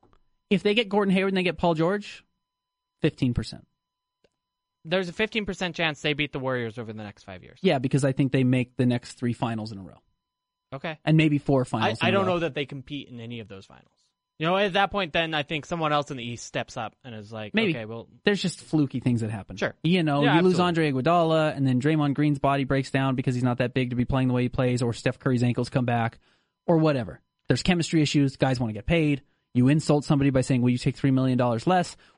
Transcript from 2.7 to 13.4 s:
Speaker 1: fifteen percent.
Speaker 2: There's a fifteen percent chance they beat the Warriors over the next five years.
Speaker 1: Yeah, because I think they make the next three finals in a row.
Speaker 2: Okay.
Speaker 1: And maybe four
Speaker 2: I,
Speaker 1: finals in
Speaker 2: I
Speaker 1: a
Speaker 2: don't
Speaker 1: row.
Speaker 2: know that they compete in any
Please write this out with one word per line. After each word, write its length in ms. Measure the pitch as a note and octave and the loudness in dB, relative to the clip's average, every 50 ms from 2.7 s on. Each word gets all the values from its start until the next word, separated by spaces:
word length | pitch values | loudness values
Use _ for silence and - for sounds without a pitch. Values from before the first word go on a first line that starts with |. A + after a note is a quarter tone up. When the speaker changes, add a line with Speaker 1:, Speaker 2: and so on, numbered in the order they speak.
| _ _ _ _ _ _ | _ _ _ _ _ _
Speaker 1:
fifteen 340 | - D3+ - - C#3 B2 A#2 | -2 -2 -2 0 -2 0 0
percent. 320 | - A2 - - - - _ _ _ _ _ _ _ _ _ _ _ _ _ _ _ _ _ _ _ _ _ _ _ - | -2 -4 -6 -8 -16 -20 _ _ _ _ _ _ _ _ _ _ _ _ _ _ _ _ _ _ _ _ _ _ _ -6
Speaker 2:
There's 240 | D#3+ F3 F#3+ F#3+ F3 | -2 -2 -2 -2 -2
a 40 | |
fifteen 320 | E3 - A3 G#3+ - A3+ G#3 | -4 -4 -4 -2 -2 -4 -4
percent 280 | G3+ F#3+ - F#3+ F3 D#3 | -6 -6 -6 -6 -6 -2
chance 240 | - E3+ D#3+ D3 - | -2 -2 -2 -2 -2
they 140 | - D3+ D3 | -2 -2 -2
beat 180 | C#3 D3 C#3+ | -2 -4 -4
the 60 | - C#3+ | -4 -6
Warriors 400 | B2+ C3 C3 B2 A#2 A2+ A2 B2 | -4 -4 -4 -4 -4 -6 -8 -10
over 140 | A2+ A2 | -10 -10
the 100 | G#2+ A2 | -10 -12
next 220 | G#2+ G2+ - - - | -12 -14 -16 -18 -18
five 180 | - F#2+ F2+ | -18 -18 -18
years. 160 | - - - - | -20 -20 -6 -2
Speaker 1:
Yeah, 160 | - F#3 D3+ C3 | 2 2 2 2
because 260 | B2+ C3 - C#3 C#3+ | 0 0 0 2 2
I 80 | C3+ | 2
think 200 | C3 - C#3+ B2+ | 0 0 0 0
they 120 | - C3+ C3 | 2 2 2
make 320 | B2+ C3 B2+ B2 - _ | 4 2 2 0 -2 _
the 100 | - B2+ | 0 0
next 280 | B2 A#2+ A#2+ - - - | 2 0 0 -4 -8 -10
three 180 | - B2+ A#2+ | -6 -4 -4
finals 400 | A#2 - C#3 A#2 A#2 A2 G#2+ A2 | -4 -4 -4 -6 -4 -6 -8 -10
in 60 | A2+ G2 | -12 -14
a 40 | |
row. 160 | F#2+ - - - _ _ _ _ _ _ _ _ _ _ _ _ _ _ | -16 -18 -20 -20 _ _ _ _ _ _ _ _ _ _ _ _ _ _
Speaker 2:
Okay. 260 | C3 C#3 - E3+ D#3 - - | -14 -10 -10 -10 -10 -4 0
Speaker 1:
And 120 | D3+ D#3 | 4 4
maybe 220 | D#3 D#3 D#3 D3 C#3+ | 4 4 4 2 0
four 240 | - - C#3 C3 | 2 2 2 2
Speaker 2:
I, 20 | B2 | 2
Speaker 1:
finals 340 | - - A#2+ - G3+ A2+ - | 0 -2 -2 0 0 0 0
in 60 | E3 | 0
Speaker 2:
I 20 | F3+ | 2
Speaker 1:
a 20 | |
Speaker 2:
don't 140 | F#3 G3 F#3+ | 2 2 2
Speaker 1:
row. 80 | F#3 F3+ | 0 0
Speaker 2:
know 40 | F3 | 0
that 140 | E3+ D#3 B2+ | -2 -4 -4
they 100 | D3+ C#3+ | -6 -8
compete 440 | - D3 C3+ B2+ - D3+ C#3 - - | -8 -10 -14 -12 -12 -12 -12 -12 -12
in 100 | B2 A#2+ | -14 -14
any 200 | A2+ A#2 A#2+ A#2 | -12 -12 -12 -12